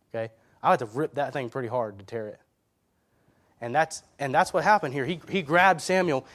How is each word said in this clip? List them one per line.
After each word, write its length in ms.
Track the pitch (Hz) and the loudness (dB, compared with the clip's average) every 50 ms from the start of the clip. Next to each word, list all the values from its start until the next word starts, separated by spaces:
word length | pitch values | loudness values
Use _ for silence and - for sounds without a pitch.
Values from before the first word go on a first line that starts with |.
| _ _ - | _ _ -8
Okay? 180 | 113 113 113 - _ _ _ _ _ - | -8 -8 -8 -10 _ _ _ _ _ 0
I 80 | 151 | 2
had 80 | 185 - | 2 2
to 80 | 127 | 0
rip 300 | 104 104 131 156 151 - | -4 -4 -4 -4 -4 -2
that 160 | 139 143 131 135 | -4 -4 -4 -4
thing 180 | 147 127 117 | -6 -6 -6
pretty 180 | - 135 127 110 | -6 -6 -6 -4
hard 300 | 117 127 117 107 101 101 | -4 -4 -4 -6 -8 -12
to 60 | 98 | -14
tear 240 | - 113 113 107 104 | -12 -10 -10 -10 -10
it. 120 | - - _ _ _ _ _ _ _ _ _ _ _ _ _ _ _ _ _ _ _ _ _ _ _ _ | -12 -16 _ _ _ _ _ _ _ _ _ _ _ _ _ _ _ _ _ _ _ _ _ _ _ _
And 140 | 117 120 120 | -8 -2 0
that's, 280 | 147 160 156 - - - _ _ - | 0 0 0 -2 -10 -18 _ _ -6
and 160 | 143 139 131 | -4 0 2
that's 180 | 151 185 - - | 2 2 2 0
what 120 | 180 151 | 0 4
happened 300 | 196 214 208 - 143 127 | 4 4 4 2 0 -4
here. 100 | 143 131 | -2 -2
He, 160 | 139 185 160 - - | -2 -4 -6 -6 -6
he 140 | 165 196 165 | -4 -4 -2
grabbed 400 | 135 160 175 180 190 185 156 - | 2 4 6 6 6 4 2 0
Samuel 420 | - 185 190 180 170 143 131 - - - | 0 0 2 2 2 0 -2 -4 -6 -14